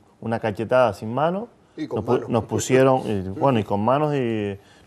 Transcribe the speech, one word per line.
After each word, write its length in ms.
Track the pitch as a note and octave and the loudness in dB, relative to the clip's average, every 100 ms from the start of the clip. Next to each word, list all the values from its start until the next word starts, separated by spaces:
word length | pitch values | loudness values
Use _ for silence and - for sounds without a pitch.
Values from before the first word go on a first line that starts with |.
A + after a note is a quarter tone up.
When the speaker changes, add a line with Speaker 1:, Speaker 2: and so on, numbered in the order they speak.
| _ _ | _ _
Speaker 1:
una 180 | A#2 A#2 | -6 -4
cachetada 540 | A2+ G2+ A2 B2+ A#2+ | -4 -4 0 4 4
sin 200 | G2 A2 | 2 -6
mano 340 | B2 D#3 F#3 A#3+ _ _ - | -2 -2 -2 -8 _ _ -12
Speaker 2:
Y 120 | D#3 | -6
con 100 | A2+ | -6
Speaker 1:
Nos 80 | A2 | 0
pu-, 60 | |
Speaker 2:
manos. 160 | B2 - | 0 2
Speaker 1:
nos 140 | A#2+ - | -2 0
pusieron, 560 | A#2 - C3 C3+ C3 - | -4 2 4 6 4 0
y, 160 | G2+ | -4
Speaker 2:
<laughs> 180 | F#2 F#2+ | -4 -2
Speaker 1:
bueno, 200 | C3+ A#2+ | 2 2
y 40 | |
con 160 | G2+ G2+ | 0 0
manos 300 | A2 C#3 D3+ C#3+ | 0 0 0 -2
y 420 | A#2+ A2 G2+ G2 - - | -2 -2 -4 -6 -14 -20